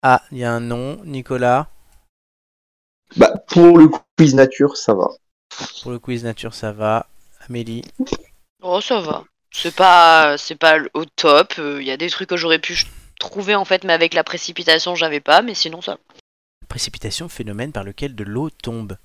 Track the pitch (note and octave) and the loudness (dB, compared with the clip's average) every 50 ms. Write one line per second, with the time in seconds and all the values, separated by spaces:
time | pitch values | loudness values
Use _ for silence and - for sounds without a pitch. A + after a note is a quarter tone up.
0 | - C3 B2+ C3 _ _ D3 B2+ B2 A#2+ A#2 A#2 A#2+ A#2 A#2+ A#2+ B2 C3+ D3+ - | 4 4 2 2 _ _ -12 -8 -6 -4 -4 -4 -6 -6 -8 -8 -8 -10 -12 -14
1 | G3+ E3 C#3+ C3 B2 - C3+ B2 B2 B2 B2 C3+ D#3 - - - _ _ _ _ | -14 -14 -12 -12 -10 -8 -6 -2 0 0 0 0 -2 -6 -14 -20 _ _ _ _
2 | _ _ _ _ _ _ _ _ _ _ _ _ _ _ _ _ _ _ _ _ | _ _ _ _ _ _ _ _ _ _ _ _ _ _ _ _ _ _ _ _
3 | _ _ - - A#2 - - - _ _ - E3+ E3+ E3+ E3+ D#3+ D#3 D#3 - - | _ _ 2 2 2 4 2 -2 _ _ 4 8 8 10 10 10 8 8 6 0
4 | _ _ _ - D#3+ D3 C3 C3+ C3+ C3 - - C#3 C#3+ C#3 - - - A2 F#2 | _ _ _ 4 4 4 6 4 4 4 4 0 -2 0 0 -4 -2 -2 0 0
5 | - - - _ _ _ _ _ _ _ - - - - - - - B2 B2 A#2+ | 0 -4 -4 _ _ _ _ _ _ _ -18 -16 -16 -16 -16 -16 -14 -12 -12 -12
6 | _ - B2 A#2 A#2 A#2 A2 - - A2+ A2 - - G#2+ G#2 G#2 G#2+ G#2+ A2 A2+ | _ -8 -10 -8 -8 -10 -10 -10 -14 -16 -14 -10 -12 -12 -8 -6 -4 -2 -2 -2
7 | - _ _ - _ _ _ _ - - B2 A#2+ A#2 A2+ A2+ A#2 - - - - | -4 _ _ -20 _ _ _ _ -18 -12 -10 -10 -10 -10 -12 -14 -14 -16 -10 -10
8 | C4 C4+ - - - _ _ _ _ _ _ _ - F3+ F3+ G3 G#3+ - B3+ G#3+ | -6 -6 -6 -10 -10 _ _ _ _ _ _ _ -8 -4 -4 -4 -2 -4 -4 -4
9 | F3 D#3 - - - _ _ _ _ _ _ - - E3+ - - F#3 F#3 F3 F3 | -4 -6 -10 -10 -12 _ _ _ _ _ _ -10 -10 -8 0 4 6 6 8 8
10 | E3+ E3 E3 D#3+ D#3 D3 C#3+ C#3+ - - D#3+ D3+ - D#3+ D#3 D#3 C#3 - _ D3+ | 8 8 8 6 6 4 0 -2 -8 -12 -8 0 2 2 2 2 0 -4 _ -8
11 | E3 D#3 _ - - D#3 C#3+ D3 F3+ _ - - D#3 D3 C#3+ C#3+ C#3 C3 C3 C3+ | -10 -8 _ 0 2 6 6 6 4 _ -4 -10 -8 -8 -8 -8 -8 -8 -8 -8
12 | E3 F3+ - - F3+ - F3+ F3 E3 E3 E3 D#3+ - - F3 E3+ - - - - | -8 -8 -8 -10 -8 -8 -8 -6 -2 -2 -2 -2 -2 -6 -6 -6 -6 -8 -8 -20
13 | _ - _ _ - - - G3 G3 F#3 G#3 G3+ F#3+ - F#3+ F#3 - F#3+ E3+ E3 | _ -20 _ _ -16 -12 -10 -10 -4 -2 -2 -2 -2 -2 -4 -4 0 -2 0 0
14 | E3 E3 E3 E3 D#3 - - E3+ - - E3+ - F3 E3 D#3+ D#3+ - F3 F3+ E3 | 0 -2 -2 -4 -4 -4 -8 -12 -12 -12 -12 -8 -2 0 0 0 0 -4 -6 -6
15 | E3+ D#3+ D3 D3 _ - D3 F3 A#3 B3 G3+ - - E3 D#3+ E3+ - - - - | -6 -4 -6 -6 _ -6 -6 -6 -6 -8 -8 -8 -8 -8 -8 -14 -14 -14 -14 -14
16 | _ _ _ _ _ _ _ _ _ _ _ _ - _ - B2+ - - - - | _ _ _ _ _ _ _ _ _ _ _ _ -20 _ -12 -12 -10 -12 -12 -12
17 | - G#2+ - - E3 F3 - - A#2+ G#2+ G2+ G#2 B2 D3+ D3+ G#2+ G2 G2+ G2 - | -12 -12 -10 -10 -12 -14 -14 -14 -12 -12 -10 -10 -12 -10 -10 -12 -12 -12 -12 -12
18 | C#3 C#3+ C3 G#2 G#2+ G2 G#2 A#2+ D3 D#3 - _ - B2 A#2 A2+ A2 G2 F#2+ - | -12 -12 -10 -12 -12 -10 -8 -8 -8 -8 -10 _ -14 -12 -12 -10 -12 -14 -16 -18